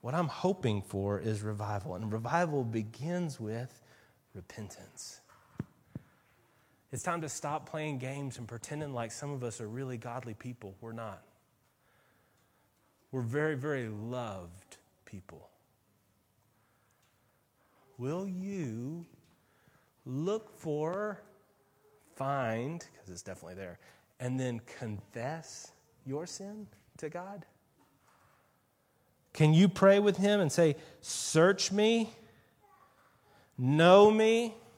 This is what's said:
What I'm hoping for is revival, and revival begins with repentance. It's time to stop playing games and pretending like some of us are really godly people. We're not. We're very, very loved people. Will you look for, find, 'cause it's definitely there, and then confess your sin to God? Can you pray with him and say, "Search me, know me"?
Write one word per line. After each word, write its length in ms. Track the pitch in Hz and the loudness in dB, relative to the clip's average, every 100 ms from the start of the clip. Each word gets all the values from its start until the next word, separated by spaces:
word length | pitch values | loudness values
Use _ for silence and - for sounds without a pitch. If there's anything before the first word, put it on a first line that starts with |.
What 120 | 117 | -4
I'm 140 | 151 165 | -2 -2
hoping 540 | - 185 202 120 104 | 0 0 2 2 0
for 360 | 98 101 98 101 | -2 -2 0 0
is 220 | 110 107 | -2 -4
revival, 540 | 107 104 104 104 90 | -4 -6 -4 -6 -6
and 180 | 90 107 | -6 -4
revival 500 | 110 113 165 175 147 | -4 0 0 2 0
begins 800 | 120 113 107 - 147 175 170 131 | -2 -2 -6 -8 -6 -4 -4 -6
with 400 | 107 113 123 - _ - _ _ _ | -6 -6 -8 -14 _ -20 _ _ _
repentance. 880 | 98 87 - 101 - - - - - _ - _ - - _ _ - - _ _ _ _ _ _ _ _ | -18 -16 -12 -12 -14 -20 -16 -16 -16 _ -20 _ -14 -14 _ _ -18 -18 _ _ _ _ _ _ _ _
It's 100 | 135 | -6
time 180 | - 170 | -2 -2
to 60 | 156 | -4
stop 400 | - 147 151 - | -8 -6 -6 -6
playing 300 | 156 156 139 | -8 -6 -6
games 400 | 127 139 139 123 | -6 -8 -8 -10
and 80 | 110 | -12
pretending 480 | 117 - 151 147 | -12 -10 -8 -6
like 160 | 127 113 | -6 -8
some 220 | - 143 | -8 -8
of 100 | 139 | -8
us 180 | 123 - | -8 -8
are 60 | 110 | -10
really 320 | 120 135 123 | -8 -8 -8
godly 360 | 120 120 123 | -8 -10 -10
people. 420 | 104 123 123 101 92 | -12 -12 -12 -14 -14
We're 120 | 113 | -14
not. 320 | 113 110 95 _ _ _ _ _ _ _ _ _ _ _ _ _ _ _ _ _ _ _ | -12 -12 -14 _ _ _ _ _ _ _ _ _ _ _ _ _ _ _ _ _ _ _
We're 120 | 131 | -6
very, 340 | 117 139 156 143 | -2 -2 -2 -2
very 320 | 143 139 117 | -4 -4 -6
loved 880 | 104 110 123 117 95 87 90 - - _ _ | -8 -8 -8 -8 -10 -14 -18 -20 -20 _ _
people. 460 | - 98 - 82 - _ _ _ _ _ _ _ _ _ _ _ _ _ _ _ _ _ _ _ _ _ _ _ _ - | -18 -18 -16 -20 -20 _ _ _ _ _ _ _ _ _ _ _ _ _ _ _ _ _ _ _ _ _ _ _ _ -10
Will 300 | 127 170 196 | -6 -6 -6
you 760 | 185 190 196 139 110 123 165 165 - _ _ _ _ _ _ _ _ - | -8 -8 -6 -6 -6 -8 -10 -14 -20 _ _ _ _ _ _ _ _ -8
look 500 | 127 170 214 214 - | -4 -2 -2 -6 -12
for, 640 | 165 147 156 190 214 190 - _ _ _ _ _ _ _ _ | -6 -4 -2 -4 -6 -8 -16 _ _ _ _ _ _ _ _
find, 680 | - 135 139 120 113 127 165 | -6 -2 0 0 -2 -4 -6
'cause 300 | - - - | -12 -20 -16
it's 120 | 87 | -14
definitely 340 | - 90 82 92 | -12 -14 -14 -12
there, 240 | 95 85 - - _ _ | -12 -14 -20 -20 _ _
and 180 | 127 131 | -6 -2
then 220 | 127 117 | -2 -4
confess 1120 | 107 - 117 104 - 117 123 165 - - - _ _ _ 131 | -10 -12 -8 -10 -10 -10 -8 -8 -12 -18 -18 _ _ _ -10
your 180 | 139 | -8
sin 440 | 175 - 196 214 202 - _ - | -8 -12 -14 -14 -16 -20 _ -12
to 120 | 156 | -10
God? 340 | 170 185 202 - _ _ _ _ _ _ _ _ _ _ _ _ _ _ _ _ _ _ | -10 -12 -14 -16 _ _ _ _ _ _ _ _ _ _ _ _ _ _ _ _ _ _
Can 200 | - 156 | 4 6
you 160 | 160 196 | 8 6
pray 300 | 190 196 202 | 8 8 8
with 180 | 208 185 | 6 2
him 240 | 202 208 | 2 4
and 100 | 165 | 2
say, 260 | 156 165 139 - - | 4 4 2 -8 -18
"Search 680 | - - - 160 175 196 - | -10 -6 0 6 6 6 0
me, 420 | 196 214 233 220 - - - _ _ _ - - _ _ _ _ _ _ - | 4 4 4 0 -8 -20 -20 _ _ _ -20 -20 _ _ _ _ _ _ -2
know 520 | 127 151 170 196 208 | 2 8 10 12 12
me"? 460 | 214 220 226 233 - - | 8 6 4 2 -8 -20